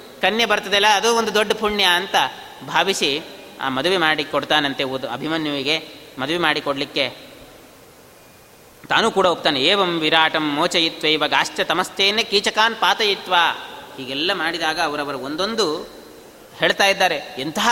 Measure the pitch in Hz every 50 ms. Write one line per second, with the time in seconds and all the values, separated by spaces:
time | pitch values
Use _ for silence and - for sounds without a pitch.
0 | - - - - 190 185 208 233 233 208 208 208 - 196 196 202 202 214 208 190
1 | 202 233 233 233 220 208 185 214 214 208 220 214 220 208 214 202 196 180 175 175
2 | 190 190 - 180 139 127 - - - - - - 131 139 156 160 175 190 190 -
3 | - 143 135 156 165 - - - - - - - - 135 131 131 143 180 196 185
4 | 160 156 156 151 143 - - 143 135 - 156 151 147 139 131 - 139 131 131 127
5 | 131 113 120 120 151 151 160 165 156 147 143 139 131 143 160 156 151 - - -
6 | - - - 131 131 143 165 175 170 156 147 151 - 147 139 139 147 135 - 151
7 | 135 123 - - - - - - - - - - - - - - - - - -
8 | - - - - - - - - - - - - - - - - - - 139 156
9 | 208 226 - 190 185 180 160 - - 165 147 131 135 170 202 202 190 175 170 165
10 | 156 156 165 160 160 156 160 160 151 147 143 147 170 175 - 175 165 160 156 -
11 | - 151 156 147 151 139 139 139 147 - - - 185 - 160 175 185 - - -
12 | 196 196 208 226 220 - 202 202 - 220 - 214 220 226 220 220 185 180 208 233
13 | 220 208 190 175 - 175 180 175 165 147 - - - - - - - - - -
14 | 131 123 135 139 160 190 202 175 160 165 165 165 165 156 156 175 165 151 147 147
15 | 143 143 139 127 127 139 151 156 190 214 226 220 202 156 151 175 - - - -
16 | - - - - - - - - - - - - 160 175 202 - 202 196 190 175
17 | 190 175 160 139 - - - 127 135 160 - 214 202 233